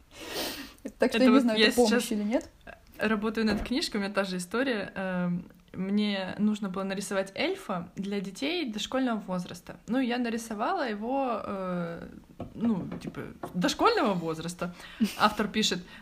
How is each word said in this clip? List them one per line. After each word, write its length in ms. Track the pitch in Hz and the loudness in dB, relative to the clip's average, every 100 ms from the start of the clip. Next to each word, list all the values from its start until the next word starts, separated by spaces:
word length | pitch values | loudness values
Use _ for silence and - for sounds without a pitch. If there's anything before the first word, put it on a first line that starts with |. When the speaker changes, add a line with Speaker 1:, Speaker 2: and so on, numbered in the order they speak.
| - - - - - - - - - - | -20 -16 -8 -6 -6 -6 -12 -12 -8 0
Speaker 1:
Так 120 | 240 | 2
что 40 | 226 | 6
Speaker 2:
Это 60 | |
Speaker 1:
я 60 | 254 | 8
не 40 | |
Speaker 2:
вот 80 | 262 | 8
Speaker 1:
знаю, 160 | 240 214 | 6 6
Speaker 2:
я 80 | 214 | 6
Speaker 1:
это 100 | 240 | 8
помощь 140 | 226 | 6
Speaker 2:
сейчас 220 | 226 - | 6 2
Speaker 1:
или 100 | 208 | -2
нет. 260 | 208 277 - - - - - - | 0 0 -2 -16 -20 -20 -16 -2
Speaker 2:
работаю 480 | 214 214 220 220 220 | 0 2 0 0 2
над 160 | 208 | 0
книжкой, 380 | - 254 349 214 | 0 -2 -2 -2
у 40 | |
меня 80 | 196 | -2
та 100 | 208 | -2
же 120 | 196 180 | -2 -2
история. 560 | 175 226 269 214 185 | -4 -2 0 -2 -4
Эм, 500 | - 190 180 180 175 - - - - | -6 -4 0 0 -2 -6 -18 -14 -6
мне 580 | 190 208 208 196 185 - | 0 2 2 0 -4 0
нужно 300 | 214 214 196 | 2 2 -2
было 160 | 190 | -2
нарисовать 480 | 190 190 190 196 190 | -2 -2 -2 -2 -2
эльфа 540 | - 302 381 - 180 - - | -2 -2 -2 -4 -4 -6 -6
для 240 | 196 202 | -4 -4
детей 500 | 196 185 277 359 269 | -6 -6 -4 -2 -4
дошкольного 500 | 208 - 262 254 220 | -4 -2 0 0 -2
возраста. 560 | 180 180 180 - - - - | -2 -4 -4 -10 -16 -12 -2
Ну, 120 | 254 | 0
я 180 | 240 247 | 2 0
нарисовала 720 | 233 226 - 208 269 370 254 | 0 -2 -4 -4 -2 0 -2
его, 520 | 208 226 277 262 214 | -4 -2 0 0 -2
э, 640 | - 196 185 180 170 170 - - - - - | -4 -4 -2 -2 -4 -6 -12 -14 -16 -14 -12
ну, 340 | - 233 190 143 170 | -2 0 0 -2 -8
типа, 180 | 170 - - - - | -8 -10 -10 -10 -6
дошкольного 600 | 180 294 - 381 440 247 | 0 0 4 4 4 2
возраста. 600 | 180 165 160 165 175 180 - - - 202 - | 2 -2 -4 -6 -6 -6 -8 -8 -2 0 4
Автор 300 | 208 208 208 | 2 2 -2
пишет: 320 | 214 208 180 - - | 2 0 0 -6 -12